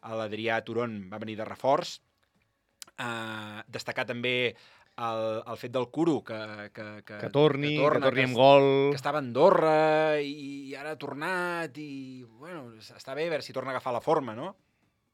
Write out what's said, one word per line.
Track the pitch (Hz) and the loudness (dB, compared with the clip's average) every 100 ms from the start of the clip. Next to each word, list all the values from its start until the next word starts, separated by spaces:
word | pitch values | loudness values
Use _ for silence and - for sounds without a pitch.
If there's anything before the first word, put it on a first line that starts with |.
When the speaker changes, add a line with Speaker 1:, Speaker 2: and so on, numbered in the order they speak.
Speaker 1:
a | 113 113 | -10 -6
l'Adrià | 110 107 113 113 | -6 -4 0 -2
Turon, | 113 113 120 107 92 | -2 -4 -4 -6 -10
va | 107 | -12
venir | 110 107 | -10 -8
de | |
reforç. | 107 - 131 147 170 - _ _ _ _ _ _ _ _ - - | -10 -2 2 2 0 -12 _ _ _ _ _ _ _ _ -20 -10
Eh, | 127 117 110 110 107 107 110 | -8 -6 -8 -10 -12 -14 -14
destacar | 117 - 120 123 | -12 -8 -6 -6
també | 120 127 123 123 - - - _ - | -4 -2 0 -2 -4 -18 -20 _ -8
el, | 117 113 110 110 | -4 -2 -2 -4
el | 123 113 | -8 -10
fet | 123 | -4
del | 127 123 | -4 -4
Curo, | 143 165 131 | 0 2 0
que, | - 110 107 107 104 | -2 -10 -10 -12 -14
que, | - 107 104 | -14 -14 -16
que, | - 104 | -16 -10
Speaker 2:
Que | 113 139 | -2 4
torni, | 151 135 147 151 | 4 4 -2 2
Speaker 1:
que | |
torna, | 147 - | 4 4
Speaker 2:
que | 135 | 2
torni | 127 | 2
Speaker 1:
que | 127 | 2
Speaker 2:
amb | |
Speaker 1:
es-, | 120 | 6
Speaker 2:
gol. | 135 139 139 135 139 | 10 10 8 4 2
Speaker 1:
que | 143 | 0
estava | 143 147 | -2 -4
a | 131 | -2
Andorra | 120 175 - 156 156 156 156 156 151 | 6 6 8 6 4 4 4 2 0
i, | 143 151 139 139 135 | -2 -8 -10 -10 -12
i | |
ara | 135 147 151 | -12 -10 -10
ha | |
tornat | 143 135 165 185 180 170 160 131 | -10 -6 -4 -2 -2 -4 -6 -10
i, | 151 139 131 127 120 113 | -12 -12 -12 -16 -18 -20
bueno, | 156 175 120 110 | -16 -14 -16 -18
està | - 107 - | -20 -18 -10
bé, | 135 170 | -4 -2
a | 151 | -4
veure | |
si | 123 | -4
torna | 131 127 | -8 -4
a | 127 | -4
agafar | 131 | -2
la | 120 | -2
forma, | - 165 127 | 2 2 2
no? | 110 170 - _ _ _ _ _ | -8 -12 -14 _ _ _ _ _